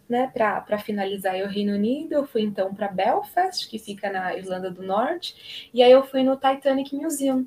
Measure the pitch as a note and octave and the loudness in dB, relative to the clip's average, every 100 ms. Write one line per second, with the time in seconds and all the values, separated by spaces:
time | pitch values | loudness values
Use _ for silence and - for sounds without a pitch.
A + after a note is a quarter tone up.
0 | - A#3+ B3+ B3 A3 F#3 - G#3 G#3 G#3 | -4 -2 -2 0 0 -2 -4 -6 -4 -4
1 | G3 G3 F#3+ F#3 G3+ G3+ G3+ G3+ G#3+ C#4+ | -4 -4 -4 -2 -4 -2 -2 0 0 -2
2 | D#4+ D4+ C#4 A#3 G#3+ G3+ F#3+ G3 B3 F3+ | -2 -2 -2 -2 -2 -2 -4 -4 -6 -2
3 | G#3+ F4 G4+ - F#4 - - A3 - G3+ | 0 0 -2 -2 -2 -2 -8 -10 -12 -8
4 | G3+ F#3+ F#3 F3 F#3+ F#3 F#3 F3+ F#3+ G3 | -6 -4 -4 -6 -6 -6 -6 -8 -4 -2
5 | C4 F4 - - - - - A#3 B3 B3+ | 0 -4 -8 -16 -18 -18 -6 6 10 10
6 | C4+ C4 C4 C4+ C4+ C4+ C#4+ C4+ C4+ C#4 | 8 0 0 2 0 0 0 0 -2 -6
7 | D#4+ C#4+ C4+ C4 | -6 -2 0 0